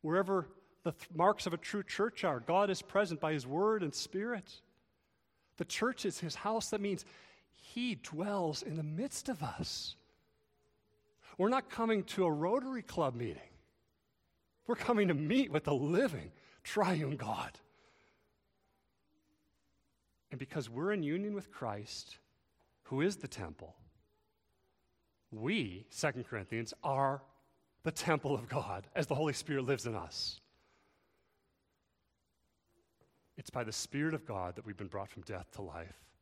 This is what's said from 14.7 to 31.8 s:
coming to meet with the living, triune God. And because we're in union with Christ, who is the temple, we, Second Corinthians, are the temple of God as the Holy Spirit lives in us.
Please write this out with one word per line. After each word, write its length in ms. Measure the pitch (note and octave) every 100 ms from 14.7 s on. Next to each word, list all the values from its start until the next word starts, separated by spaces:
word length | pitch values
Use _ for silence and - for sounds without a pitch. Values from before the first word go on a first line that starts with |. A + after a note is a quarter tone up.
| A#3+
coming 320 | - A3+ F#3+
to 60 |
meet 360 | D3 D3+ B3+ A#3
with 140 | D3+
the 100 | -
living, 580 | C#3 D3 F3+ C4 C#3+ D#2 - - -
triune 540 | - G#3 F#3 E3+ C#3+ C#3
God. 420 | A2 A2 - - - _ - _ _ _ _ _ _ _ _ _ _ _ _ _ _ _ _ _ _ _ _ _ _ _ _
And 80 | B2+
because 300 | C3 D#3+ A2+
we're 240 | A#2 F3+
in 100 | G#3
union 320 | D3 E3+ G#3
with 160 | G3+ -
Christ, 680 | - A#2+ G2+ - - - - _ _ _ _ _ _
who 160 | - C3
is 160 | F3 G3
the 120 | -
temple, 460 | - E2+ D#2 D#2+ - - _ _ _ _ _ _ _ _ _ _ _ _ _ _
we, 560 | G#2+ A#2+ G#3+ G#2+ F2+ A2
Second 380 | - D#3 B2 -
Corinthians, 480 | A2+ F#2 A2+ A2+ -
are 400 | C#3+ C3+ C3+ C#3 - _ _ _ _ _
the 100 | D#3+
temple 420 | - - D3+ C#3+
of 140 | C3+ A#2+
God 380 | C3 G#2 F#2+ -
as 120 | - -
the 80 |
Holy 200 | C#3 D#3
Spirit 300 | - - C#3 C3
lives 180 | C3
in 100 | A#2+
us. 460 | G#2+ E2 - - - _ _ _ _ _ _ _ _ _ _ _ _ _ _